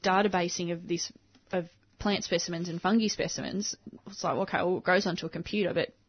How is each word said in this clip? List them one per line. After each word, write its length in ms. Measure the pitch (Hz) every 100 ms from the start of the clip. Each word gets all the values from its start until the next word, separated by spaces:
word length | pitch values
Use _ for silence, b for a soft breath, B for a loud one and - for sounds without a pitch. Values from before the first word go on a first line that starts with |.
databasing 680 | 196 190 208 185 175 - 170
of 160 | 170 180
this, 240 | 170 - - _ _ _
of 160 | 180 170 _ _ -
plant 260 | 208 202
specimens 460 | - 170 - 170 175
and 100 | 170
fungi 280 | 185 226 214
specimens. 680 | - 170 - - 185 208 - - - -
It's 180 | 202
like, 120 | 175 127
okay, 200 | 190 170
well, 200 | 175 180
it 60 |
goes 220 | - 180 202
onto 200 | 160 165
a 20 |
computer, 460 | 160 175 208 185
but 180 | - - -